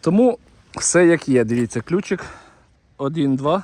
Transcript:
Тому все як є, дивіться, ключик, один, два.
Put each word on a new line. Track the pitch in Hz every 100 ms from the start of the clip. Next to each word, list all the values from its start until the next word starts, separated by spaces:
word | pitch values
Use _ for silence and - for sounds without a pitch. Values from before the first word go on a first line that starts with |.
Тому | - 190 247 233 _ _ _ -
все | - 170 175
як | 165 -
є, | 127
дивіться, | 110 120 117 120
ключик, | - 180 - - - - - _ _ _ _ _
один, | 139 160 139 131
два. | 139 185